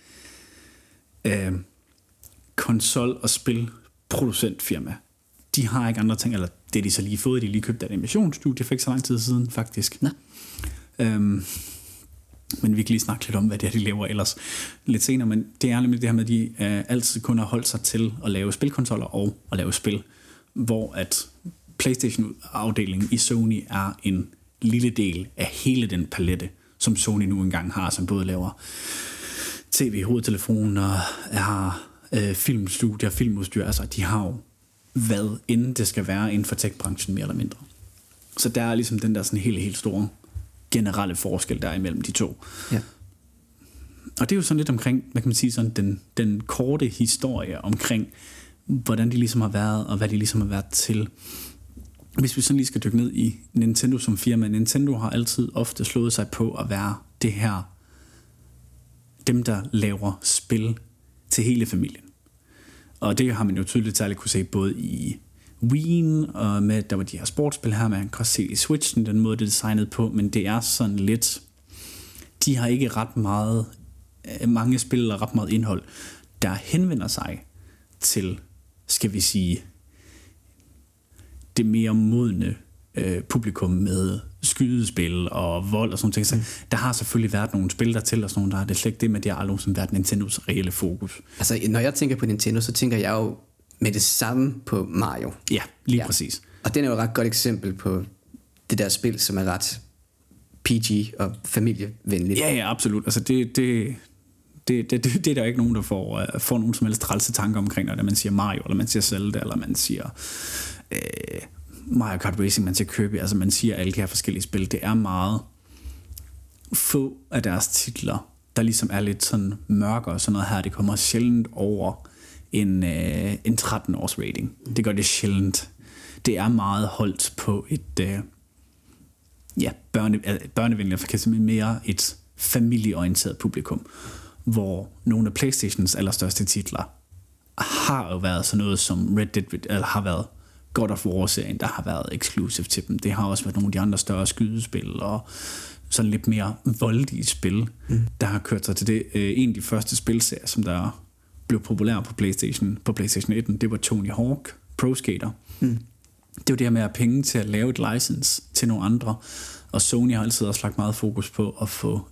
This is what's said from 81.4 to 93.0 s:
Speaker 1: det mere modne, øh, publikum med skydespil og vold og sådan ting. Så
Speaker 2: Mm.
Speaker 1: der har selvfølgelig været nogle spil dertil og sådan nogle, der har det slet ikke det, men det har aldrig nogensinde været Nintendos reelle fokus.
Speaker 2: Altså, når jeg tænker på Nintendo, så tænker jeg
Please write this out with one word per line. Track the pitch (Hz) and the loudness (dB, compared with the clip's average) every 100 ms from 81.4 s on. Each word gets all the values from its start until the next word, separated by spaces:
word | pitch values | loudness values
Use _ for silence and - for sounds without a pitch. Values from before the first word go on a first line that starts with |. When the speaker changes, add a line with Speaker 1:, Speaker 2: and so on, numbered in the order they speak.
| - - | -4 0
Speaker 1:
det | 110 | 2
mere | 113 110 110 | 4 4 4
modne, | 110 120 117 92 90 107 - - - - | 4 4 2 0 -2 -4 -10 -20 -12 -4
øh, | 92 90 | -2 -2
publikum | - 123 107 92 90 | 0 -2 -2 -2 0
med | 90 98 92 95 101 - - | 2 2 2 0 -2 -6 -4
skydespil | - - 127 123 110 - 85 90 87 | -4 2 2 2 0 0 0 0 -2
og | 82 87 87 98 | -2 -2 -2 -2
vold | 107 113 | 0 0
og | 90 | 0
sådan | 110 | 0
ting. | 107 104 | 0 2
Så | 113 | 0
Speaker 2:
Mm. | 110 - - | -2 -10 -4
Speaker 1:
der | 113 | 0
har | 127 | 0
selvfølgelig | 117 110 117 110 | -2 0 0 2
været | 101 107 | 0 0
nogle | 101 95 | 0 0
spil | - 117 | 2 2
dertil | 113 107 110 | 2 0 0
og | 98 | 0
sådan | 101 | 0
nogle, | 98 | 0
der | 98 | 0
har | 95 | -2
det | 92 | 0
slet | 113 | 0
ikke | 113 | 0
det, | 113 | 0
men | 104 | 2
det | 104 | 0
har | 73 | -2
aldrig | 98 | -2
nogensinde | 98 98 95 | -2 -2 -2
været | 92 | 0
Nintendos | 98 95 101 101 - - | 0 2 0 0 -4 -2
reelle | 92 92 | 0 0
fokus. | - 90 92 95 - - - | 0 -2 -2 -8 -10 -18 -4
Speaker 2:
Altså, | 101 107 104 | 0 0 2
når | 110 | 2
jeg | 131 | 2
tænker | 143 143 131 | 2 0 2
på | 113 | 0
Nintendo, | 104 110 113 | 0 2 2
så | 113 | 0
tænker | 113 127 | 2 2
jeg | 113 | 2